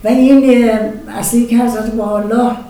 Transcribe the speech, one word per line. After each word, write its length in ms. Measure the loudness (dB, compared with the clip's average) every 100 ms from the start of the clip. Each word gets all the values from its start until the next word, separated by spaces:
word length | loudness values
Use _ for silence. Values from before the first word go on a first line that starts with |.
و 40 | 0
این، 600 | 2 4 4 4 4 2
اه، 80 | 0 -4 -8 -12 -10
اصلی 280 | -2 -2 0
که 120 | 0
حضرت 340 | 0 -4 -6
بهاءالله 600 | -6 -4 -4 -2 -2 -2 -4